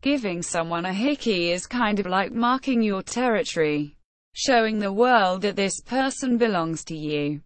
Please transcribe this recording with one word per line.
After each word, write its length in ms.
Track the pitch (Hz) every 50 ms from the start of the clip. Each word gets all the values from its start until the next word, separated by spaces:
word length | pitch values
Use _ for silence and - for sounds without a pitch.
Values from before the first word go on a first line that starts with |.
| -
Giving 400 | 269 285 285 233 202 175 175 170
someone 420 | - - 175 165 165 165 170 170
a 80 | 190 185
hickey 580 | 196 226 277 294 277 - 233 208 180 170 175
is 140 | 170 185 -
kind 340 | - - 247 247 214 208 196
of 60 | 202
like 260 | 185 185 190 196 -
marking 520 | - 226 233 240 254 262 - 277 262 233 226
your 180 | 214 196 190
territory, 960 | 190 - - 233 254 254 226 202 165 - - 170 160 151 151 147 147 147 - - _ _ _ _ _ _ _
showing 440 | - - - 262 233 226 220 220 214
the 160 | 214 196 196
world 480 | 202 240 254 254 233 202 185 180 190
that 140 | 190 208 196
this 260 | 196 196 190 - -
person 560 | - - 240 262 269 269 262 - - 254 247 233
belongs 460 | 240 226 208 175 165 160 165 156 -
to 100 | - 170
you. 460 | 156 151 151 151 147 147 147 151 147 -